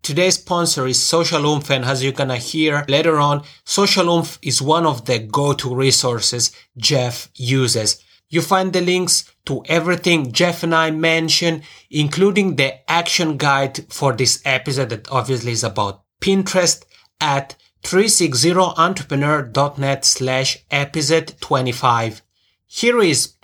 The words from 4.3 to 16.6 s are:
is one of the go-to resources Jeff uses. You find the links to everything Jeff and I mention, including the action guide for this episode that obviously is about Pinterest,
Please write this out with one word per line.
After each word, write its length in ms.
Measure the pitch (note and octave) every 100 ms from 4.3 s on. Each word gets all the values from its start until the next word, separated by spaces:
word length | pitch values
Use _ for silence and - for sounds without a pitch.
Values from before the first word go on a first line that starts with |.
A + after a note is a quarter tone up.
| -
is 180 | C#3 A#2+
one 240 | C3 E3
of 220 | D#3+ A#2+ C3
the 120 | A#2
go-to 560 | A2 C#3+ C#3+ C#3 B2+
resources 760 | B2+ C3+ - C3 A#2 - A#2+ - - _ B2
Jeff 540 | A#2+ C#3 B2 B2 -
uses. 600 | - B2 C3+ B2 A#2+ G#2+ - _ _ _
You 140 | E3
find 320 | D#3+ F#3+ F#3+
the 80 | F#3
links 420 | F3 F#3 E3 - - _ -
to 160 | C#3
everything 680 | - E3 E3 E3+ F3+ E3 B2+
Jeff 320 | G#2+ F3 E3+
and 120 | E3
I 160 | D#3+ D#3+
mention, 720 | D#3 E3 E3 D#3+ - E3+ D#3+ - - _
including 680 | D3 D3 E3 G3 G3 F#3+ C#3+
the 340 | C3+ - -
action 480 | E3 E3+ - D#3+ C#3
guide 480 | D3 C#3 C3+ - -
for 240 | - C#3
this 300 | A#2 B2 -
episode 460 | C#3+ C3 D3 C3 B2
that 200 | A2 -
obviously 420 | B2+ B2 B2 A#2
is 120 | A2+
about 380 | A2 G#2 G2+ - _ _
Pinterest, 600 | G3 G3 F#3+ F#3